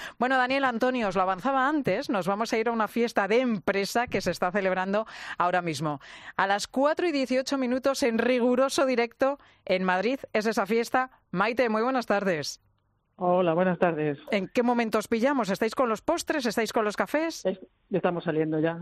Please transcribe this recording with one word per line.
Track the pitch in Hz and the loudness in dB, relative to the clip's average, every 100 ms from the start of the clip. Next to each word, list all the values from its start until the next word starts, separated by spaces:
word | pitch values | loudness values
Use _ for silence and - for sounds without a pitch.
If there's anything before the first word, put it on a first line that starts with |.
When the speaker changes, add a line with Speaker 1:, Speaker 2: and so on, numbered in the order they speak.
| - - | -16 -4
Speaker 1:
Bueno, | 247 262 | 0 2
Daniel, | 247 269 269 | 2 2 0
Antonio, | 226 254 254 208 | 0 0 0 -2
os | 185 | 0
lo | |
avanzaba | 185 185 247 269 262 | 0 0 0 2 2
antes, | 311 254 196 285 | 0 0 -2 -2
nos | 208 180 | -2 -2
vamos | 196 226 | -2 0
a | 226 | 0
ir | 226 | 0
a | |
una | 226 208 | 0 -2
fiesta | 233 233 - 196 | 0 0 0 2
de | 233 | 2
empresa | 254 214 - 196 196 233 240 | 2 -2 0 -2 0 -2 -2
que | 202 | -2
se | 190 | -2
está | 170 185 | -2 -2
celebrando | 202 190 185 190 202 220 - - - | 0 0 0 0 -2 -4 -10 -14 0
ahora | 175 180 | 2 2
mismo. | 175 139 160 143 - - - - | 0 -4 -4 -6 -10 -20 -14 -2
A | 190 | 2
las | 202 - | 2 0
cuatro | 254 285 330 349 | 0 2 2 0
y | |
dieciocho | 285 262 254 262 277 | 0 0 0 0 -2
minutos | 247 254 277 269 | 0 0 0 0
en | 262 226 | 0 2
riguroso | 240 254 247 247 269 - 269 | 2 2 2 2 2 2 2
directo | 240 233 - 269 285 - _ - | 2 0 0 -2 -2 -10 _ -2
en | 185 | 0
Madrid | 185 185 208 269 - | 2 2 0 -2 -2
es | 220 214 | -2 0
esa | 226 185 | -2 0
fiesta. | 226 233 262 262 _ - | 0 0 -2 -2 _ -10
Maite, | 175 214 240 247 | -2 0 2 0
muy | 214 | 2
buenas | 240 262 226 | 0 -2 0
tardes. | 202 196 160 139 - _ _ _ _ _ - | 0 0 -2 -4 -10 _ _ _ _ _ -4
Speaker 2:
Hola, | 180 180 180 160 | 2 4 4 2
buenas | 185 170 | 2 2
tardes. | 180 156 151 139 - | 2 2 -2 -4 -4
Speaker 1:
¿En | 202 185 | -4 -2
qué | 247 | 0
momento | 240 240 226 220 | 0 0 0 -2
os | - | -2
pillamos? | 233 254 277 190 | 0 2 0 -2
¿Estáis | 196 226 | 0 -2
con | - 247 | 0 0
los | 214 | 0
postres? | - 330 - 311 240 | 0 -2 0 -2 -2
¿Estáis | 196 220 | -2 0
con | 240 208 | 0 0
los | - | -2
cafés? | 196 294 330 - - | -2 0 -2 -2 -4
Speaker 2:
Es-, | - - _ - | -4 -10 _ -4
estamos | 180 180 170 | 0 0 0
saliendo | 170 156 156 156 | -2 0 0 0
ya, | 160 170 | 0 -2